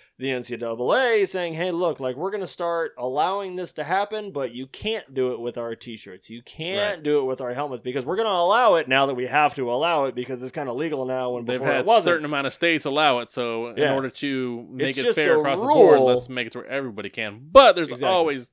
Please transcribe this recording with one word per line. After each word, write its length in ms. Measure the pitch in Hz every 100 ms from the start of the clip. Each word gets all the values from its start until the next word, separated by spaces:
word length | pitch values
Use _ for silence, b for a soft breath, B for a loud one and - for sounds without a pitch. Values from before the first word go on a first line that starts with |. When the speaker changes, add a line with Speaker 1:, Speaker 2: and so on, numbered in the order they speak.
| b -
Speaker 1:
the 140 | 135
N 120 | 127
C 120 | 120 113
double 360 | 117 117 127
A 320 | 233 247 220 185
saying, 280 | 185 175
"Hey, 180 | 160 180
look, 280 | 170 175 139
like, 160 | 131 123
we're 140 | 190
gonna 140 | 202 185
start 440 | - 170 170 160 -
allowing 580 | 127 139 170 202 190 180
this 160 | 175
to 120 | - 143
happen, 460 | 190 208 214 202
but 220 | 143 127
you 140 | 120 135
can't 460 | - 214 220 -
do 180 | 131 127
it 80 | 117
with 180 | 120 120
our 180 | 117 113
T-shirts. 540 | 123 110 101 92 -
You 120 | 117
can't 540 | - - 165 196 208 175
Speaker 2:
Right. 60 |
Speaker 1:
do 160 | 147 147
it 40 |
with 160 | 131 131
our 140 | 123
helmets 280 | 127 147 123
because 240 | 127 131 127
we're 120 | 190
gonna 120 | 226
allow 460 | 180 175 226 233 170
it 140 | 139
now 160 | 135 139
that 100 | 123
we 120 | 123
have 260 | 147 147 143
to 160 | 120
allow 340 | 127 165 160 135
it 100 | 120
because 280 | 123 123
it's 80 | 127
kinda 220 | 160 131
legal 320 | 123 160 139 127
now 260 | 127 127
when 140 | 123 120
Speaker 2:
They've 120 | 127
Speaker 1:
before 140 | 139
it 40 | 139
Speaker 2:
had 80 | 190
a 20 |
Speaker 1:
wasn't." 180 | 226 175
Speaker 2:
certain 200 | 165 147
amount 220 | 143 135
of 60 |
states 300 | - 170 160 151
allow 340 | 147 147 123
it, 120 | 117
so 360 | 131 120 113 120
in 100 | 117
Speaker 1:
Yeah. 160 | 143 135
Speaker 2:
order 140 | 131
to 580 | - 143 131 127 120 90
Speaker 1:
It's 60 | 127
Speaker 2:
make 200 | 135 131
it 60 |
Speaker 1:
just 120 | 226 165
Speaker 2:
fair 180 | 147 151
Speaker 1:
a 40 |
Speaker 2:
across 200 | 143 139
the 60 | 254
board, 300 | 302 185 143
Speaker 1:
rule. 60 | 127
Speaker 2:
let's 200 | 123 123
make 200 | 127 113
it 40 |
to 60 | 135
where 80 | -
everybody 420 | 135 131 104 101
can. 380 | - 107 107 147
But 260 | 240 254 175
there's 120 | 151
Speaker 1:
Exactly. 240 | 127 147
Speaker 2:
always 380 | 185 160 139 120